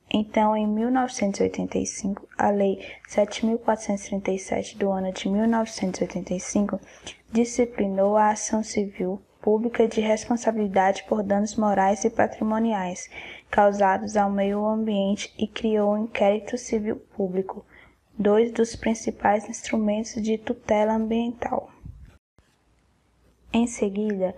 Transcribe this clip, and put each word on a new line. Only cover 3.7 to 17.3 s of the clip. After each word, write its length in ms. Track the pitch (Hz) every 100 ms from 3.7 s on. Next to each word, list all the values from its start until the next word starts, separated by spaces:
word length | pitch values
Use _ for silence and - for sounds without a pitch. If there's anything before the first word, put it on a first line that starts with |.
| 214 - 196 -
e 40 |
trinta 220 | 196 190
e 60 | 190
sete 400 | - 196 196 220
do 140 | 196
ano 200 | 190 185
de 160 | 185 202
mil 200 | 202 226
novecentos 520 | 226 226 - 185 -
e 40 |
oitenta 320 | 180 180 175 180
e 40 |
cinco 400 | - 208 202 196 - - - - _
disciplinou 840 | 220 233 - 240 - 196 190 196 214
a 140 | 214
ação 320 | 214 - 220
civil 580 | 214 214 196 - 180 196 _ _
pública 460 | 214 214 233 233 226
de 120 | 226
responsabilidade 1040 | 214 214 - 233 226 220 208 190 190 196
por 180 | - 214
danos 340 | 202 202 214 -
morais 500 | 214 196 190 214 226
e 40 |
patrimoniais 1000 | 220 214 - 220 220 226 202 180 185 - - - - -
causados 680 | 214 202 202 196 196 208 214
ao 140 | 202
meio 340 | 196 196 208 214
ambiente 680 | 220 220 202 196 202 - -
e 100 | 214
criou 460 | - 220 214 208
o 40 | 214
inquérito 600 | 226 - 202 214 208 247
civil 380 | - 226 214 - - -
público, 480 | 190